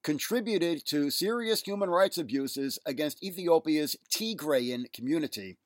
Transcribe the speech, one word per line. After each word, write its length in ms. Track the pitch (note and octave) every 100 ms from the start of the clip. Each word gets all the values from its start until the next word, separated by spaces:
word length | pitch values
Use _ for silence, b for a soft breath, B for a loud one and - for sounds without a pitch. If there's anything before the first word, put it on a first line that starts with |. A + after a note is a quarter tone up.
contributed 800 | - D3+ - A#3+ A3+ G3 E3+ D#3+ -
to 260 | D3 C#3+
serious 500 | - F#3+ A#3+ A3+ G#3+
human 280 | - G3+ G3
rights 280 | F3 G3 -
abuses 640 | C3+ C#3 C3+ C#3 C3+ -
against 380 | - C#3 D3+ -
Ethiopia's 720 | F#3+ F3 E3+ E3 D#3+ D3+ D3 - _
Tigrayan 800 | - A3 F#3+ D3 C3+ B2 B2 A#2+
community 680 | - B2 D#3+ C#3+ - F#2+ F2